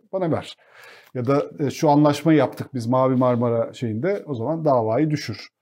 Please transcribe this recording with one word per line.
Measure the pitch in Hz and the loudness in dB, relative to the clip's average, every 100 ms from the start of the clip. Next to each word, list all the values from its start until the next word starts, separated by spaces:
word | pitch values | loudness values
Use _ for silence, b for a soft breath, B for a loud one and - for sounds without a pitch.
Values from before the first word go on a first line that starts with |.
| _ | _
bana | 190 175 | -4 -2
ver." | 110 - - B B B B B | -2 -6 -18 B B B B B
Ya | 127 120 | -6 0
da, | 143 - - | 0 -2 -4
e, | 139 | -4
"Şu | - 156 | 0 2
anlaşmayı | 143 147 147 165 151 | 4 4 2 4 4
yaptık | 131 - 127 | 2 -2 -10
biz | 131 113 | -6 0
Mavi | 127 131 127 | 2 2 2
Marmara | 127 120 120 117 113 | 2 2 2 0 -2
şeyinde, | - 117 107 170 202 160 | -4 -6 -4 -4 -4 -6
o | 123 | -6
zaman | 117 160 151 | -4 -2 2
davayı | 127 110 120 156 | 2 2 0 0
düşür." | 147 - 104 - _ | -2 -6 -12 -14 _